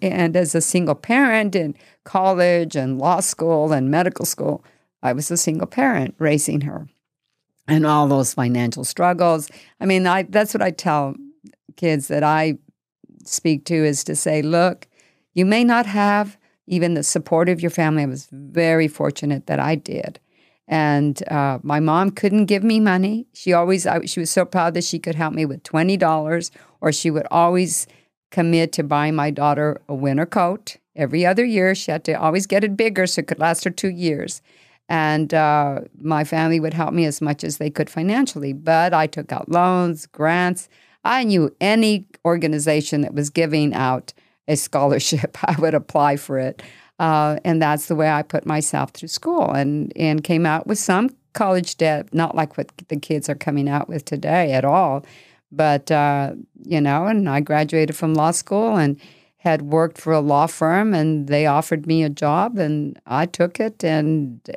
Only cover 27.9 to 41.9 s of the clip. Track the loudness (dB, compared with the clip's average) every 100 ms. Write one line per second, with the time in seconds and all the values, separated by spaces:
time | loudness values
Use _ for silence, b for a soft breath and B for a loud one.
27.9 | b b b _ -2 2 2 2 -2 -2
28.9 | 0 0 0 -2 0 0 2 0 -4 -8
29.9 | -4 0 0 0 0 0 -2 -10 -20 _
30.9 | -6 -2 2 2 2 2 2 2 0 -2
31.9 | -4 -4 0 0 0 0 0 0 0 0
32.9 | 0 0 -2 -4 -2 0 0 -4 -4 -4
33.9 | -2 -2 -2 -6 -12 b b b b -6
34.9 | -2 0 0 0 2 2 2 0 -4 -10
35.9 | -8 -4 -2 -2 0 0 0 0 -2 -2
36.9 | 0 0 0 -4 -4 -6 -6 -6 -4 -4
37.9 | -4 -2 0 -2 -4 -8 -4 0 2 4
38.9 | 2 0 -4 -8 -8 -2 2 4 2 0
39.9 | -4 -10 -2 0 2 0 -2 -8 b b
40.9 | b -2 0 2 2 2 0 0 4 4